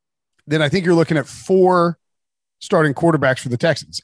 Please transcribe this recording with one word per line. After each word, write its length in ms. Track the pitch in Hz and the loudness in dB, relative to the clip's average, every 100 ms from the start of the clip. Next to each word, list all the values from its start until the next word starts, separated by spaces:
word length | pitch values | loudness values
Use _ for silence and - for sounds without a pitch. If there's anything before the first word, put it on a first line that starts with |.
| _ _ _ _ - | _ _ _ _ -6
then 160 | 156 | -2
I 40 | 147 | 0
think 140 | 185 | 0
you're 120 | 175 170 | 2 2
looking 200 | 160 160 | 2 -2
at 120 | 123 | -4
four 720 | - - 190 185 180 170 165 _ _ _ _ _ - | -10 -2 2 4 2 0 -4 _ _ _ _ _ -16
starting 360 | - 185 151 127 | -2 0 0 0
quarterbacks 420 | 170 156 135 127 | 0 2 0 -2
for 120 | 131 | -6
the 80 | 120 | -4
Texans. 440 | 165 143 - - | -2 -4 -8 -14